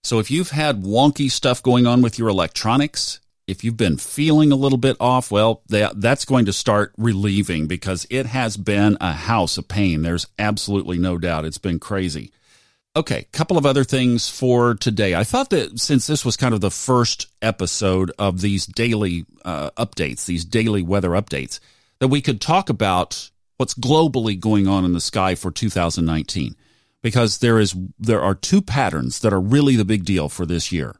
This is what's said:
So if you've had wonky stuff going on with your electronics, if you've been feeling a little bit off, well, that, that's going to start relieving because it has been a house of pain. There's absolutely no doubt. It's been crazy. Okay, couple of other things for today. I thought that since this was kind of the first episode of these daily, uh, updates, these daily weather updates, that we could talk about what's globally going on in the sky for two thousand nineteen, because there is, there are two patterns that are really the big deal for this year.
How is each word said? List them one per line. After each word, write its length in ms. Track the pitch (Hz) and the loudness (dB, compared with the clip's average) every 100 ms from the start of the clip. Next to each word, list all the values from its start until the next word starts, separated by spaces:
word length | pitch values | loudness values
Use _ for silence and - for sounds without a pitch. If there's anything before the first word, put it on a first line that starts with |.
So 160 | - 113 | 0 -2
if 100 | 107 | 0
you've 200 | 147 180 | -2 -2
had 340 | 143 151 110 | -2 -2 -2
wonky 480 | 95 107 143 143 139 | 0 4 4 4 -2
stuff 320 | - 135 123 | 0 0 0
going 240 | 127 123 120 | 2 4 4
on 140 | 123 | 4
with 180 | 117 - | 2 2
your 80 | 113 | -2
electronics, 960 | 98 85 - 110 127 151 - - - _ _ - | 0 -2 -2 0 0 0 -4 -8 -10 _ _ -10
if 160 | 95 | -6
you've 140 | 113 113 | -4 0
been 200 | 104 71 | 0 0
feeling 540 | - - 151 151 151 | -4 -2 4 6 6
a 60 | 139 | 4
little 200 | 135 131 | 2 2
bit 200 | 135 - | 0 0
off, 320 | 120 127 - | 0 0 0
well, 300 | 101 110 110 _ | 2 2 0 _
that, 320 | 104 104 101 | 0 0 0
that's 240 | 113 135 - | 0 0 0
going 180 | 131 104 | 2 2
to 80 | |
start 380 | 95 - 104 104 - | 0 0 0 0 -2
relieving 720 | 113 98 101 98 101 82 78 | -2 0 0 0 0 -2 -2
because 380 | 90 - 92 - | -4 -4 -6 -4
it 160 | 123 127 | -6 -4
has 320 | 127 117 101 | -4 -4 -4
been 400 | 95 101 104 101 | -2 2 2 2
a 140 | 90 | -2
house 440 | 78 - 117 87 - | -4 -2 0 0 -2
of 120 | - | -6
pain. 320 | 98 98 78 | -2 0 0
There's 260 | 82 85 - - | -2 -4 -6 -6
absolutely 600 | 104 104 - 101 - 90 | -4 -4 -2 -2 0 -2
no 200 | 92 87 | 0 -2
doubt. 280 | 87 80 78 | -2 -4 -4
It's 120 | 78 | -6
been 220 | 95 82 | -6 -6
crazy. 540 | - 98 92 76 50 _ _ _ _ _ _ - | -4 -4 -4 -6 -12 _ _ _ _ _ _ -6
Okay, 300 | 160 - - | -4 -6 -6
couple 260 | - 160 170 | -6 0 2
of 80 | 143 | 2
other 180 | 135 | 2
things 460 | 131 135 123 120 - | 2 2 2 0 -2
for 460 | - 131 123 120 113 | -2 2 4 4 2
today. 400 | - 104 101 85 | -2 0 0 0
I 80 | |
thought 260 | 110 247 269 | 0 0 0
that 300 | 170 92 - | 0 -2 -6
since 260 | - 139 - | 0 0 2
this 180 | 151 | -2
was 140 | 131 - | -2 -2
kind 160 | 131 | 0
of 80 | 110 | 0
the 80 | 95 | 0
first 560 | - - 123 117 - - _ | -4 0 2 2 -2 -10 _
episode 680 | 110 - 90 - 98 92 92 - | -4 -2 -4 -2 0 0 0 -2
of 220 | 101 92 | -2 0
these 260 | 101 98 - | -2 -2 -4
daily, 580 | - 117 110 101 85 - _ | -2 0 0 0 -4 -8 _
uh, 280 | - 78 73 | -10 -6 -8
updates, 560 | - 113 - 78 60 - | -6 -8 -4 -6 -6 -6
these 180 | 87 85 | -6 -2
daily 380 | 117 113 104 | 0 0 0
weather 260 | 87 98 90 | 0 0 2
updates, 500 | 87 101 69 65 - _ _ _ _ | 0 -2 -8 -8 -14 _ _ _ _
that 120 | 131 | 0
we 120 | 143 | 2
could 180 | 139 110 | 0 -4
talk 300 | - 175 190 | 0 0 0
about 600 | 120 104 90 90 - - _ _ _ | -2 0 0 -2 -6 -14 _ _ _
what's 160 | 135 | -6
globally 680 | - 120 156 160 127 113 95 | -4 2 4 4 0 -2 -2
going 280 | 107 104 95 | 2 2 4
on 180 | 98 92 | 2 2
in 80 | |
the 80 | 85 | 0
sky 320 | - - 92 | -2 0 0
for 160 | 92 92 | 0 -4
two 220 | - 110 | -4 -4
thousand 340 | 92 85 80 82 | 0 -2 0 0
nineteen, 500 | 80 - 87 62 - _ _ _ _ | -2 -4 -6 -6 -8 _ _ _ _
because 380 | 117 123 113 - | -2 2 0 2
there 200 | 120 113 | 2 4
is, 160 | 104 92 95 - | 2 -2 -10 -8
there 240 | 110 107 | -2 0
are 140 | 82 95 | 0 -2
two 260 | - 196 | 2 2
patterns 600 | 196 135 113 78 62 - | 2 -2 0 -2 -4 0
that 120 | 110 | 0
are 80 | 98 | 2
really 340 | 95 135 143 123 | 2 4 4 4
the 100 | 98 | 2
big 200 | 107 90 | 0 0
deal 240 | 92 73 | -2 -2
for 160 | - 82 | -6 -4
this 260 | 87 - | -4 -4
year. 240 | 87 62 - | -6 -6 -12